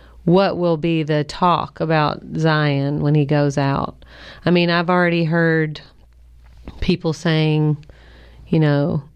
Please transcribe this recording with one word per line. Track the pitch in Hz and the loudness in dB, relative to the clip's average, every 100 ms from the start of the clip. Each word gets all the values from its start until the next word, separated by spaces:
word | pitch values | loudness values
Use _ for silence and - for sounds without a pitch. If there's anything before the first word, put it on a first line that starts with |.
| - - | -20 -6
what | 170 180 196 170 | 2 4 2 0
will | 175 160 | -2 0
be | 170 165 | 0 -2
the | 151 151 | 0 -2
talk | 147 - 180 170 - - | -2 -2 0 0 -4 -6
about | 160 160 151 - - 160 | -2 0 0 -4 -8 -2
Zion | 160 151 151 139 139 147 | 0 2 0 0 -2 -2
when | 147 | 2
he | 151 | 2
goes | 143 151 143 139 | 2 2 0 0
out? | 135 135 - - - - - - | -2 -2 -4 -10 -20 -20 -20 -6
I | - | 0
mean, | 175 175 | 2 2
I've | 170 170 | 0 0
already | 180 175 170 | 0 2 0
heard | 165 170 165 160 156 151 - - - - - - - - - - | 0 0 2 0 -2 -6 -16 -20 -20 -20 -20 -20 -20 -20 -20 -6
people | - 175 165 | -2 -2 -2
saying, | 151 170 156 156 156 151 151 - - - - - - - | -4 -2 0 2 2 0 -2 -6 -20 -20 -20 -20 -20 -4
you | 165 | 0
know | 156 143 143 156 - | 2 2 0 -4 -8